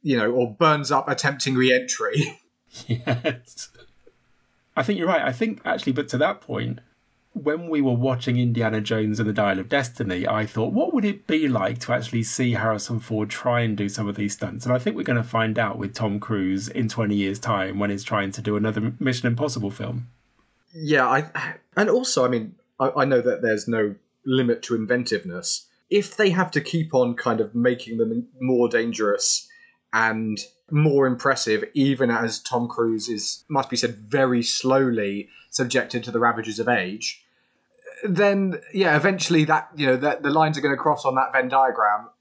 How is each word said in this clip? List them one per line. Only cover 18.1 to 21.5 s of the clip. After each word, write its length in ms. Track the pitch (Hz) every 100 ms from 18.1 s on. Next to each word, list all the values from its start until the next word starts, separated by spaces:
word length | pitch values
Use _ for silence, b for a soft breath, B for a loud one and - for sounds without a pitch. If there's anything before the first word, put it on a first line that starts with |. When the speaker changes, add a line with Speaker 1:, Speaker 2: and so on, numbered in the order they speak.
| 107 98
Speaker 2:
to 100 | 101
do 140 | 107 104
another 360 | 110 110 110 120
Mission 300 | 131 120 123
Impossible 420 | 120 147 131 101
film. 380 | 101 101 123 120 _ _ _ _ _ _
Speaker 1:
Yeah, 320 | 165 151 151 123
I, 480 | 135 156 - -